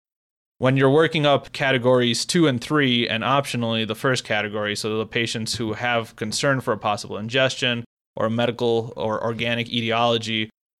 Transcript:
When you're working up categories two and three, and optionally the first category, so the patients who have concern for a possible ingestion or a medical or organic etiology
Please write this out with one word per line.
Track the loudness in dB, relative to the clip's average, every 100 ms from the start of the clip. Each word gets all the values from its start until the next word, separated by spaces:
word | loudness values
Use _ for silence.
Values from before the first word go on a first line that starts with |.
| _ _ _ _ _ -2
When | 2 4
you're | 4
working | 6 4 2
up | 2 2 0
categories | -4 0 2 4 4 4 0 0
two | 2 4
and | 2
three, | 0 2 2 2 0
and | -2
optionally | 0 0 0 -4 -2 -2 -2
the |
first | -2 0 0
category, | 0 -2 -2 -4 -4 -4
so | -4 -4
the | -2
patients | -2 -2 -4 -6
who | -4 -4
have | -4 -2 -2 -4 -8
concern | -6 -2 0 0
for | 0
a | -2
possible | -2 -4 -6 -8
ingestion | -2 0 0 0 -2 -2 -6 _ _
or | -4 -2
a |
medical | 0 0 0 0 0 -2
or | -6 -4 -2
organic | -4 -2 -2 -2 -2
etiology | -2 0 2 2 2 0 -4 -4 _ _ -6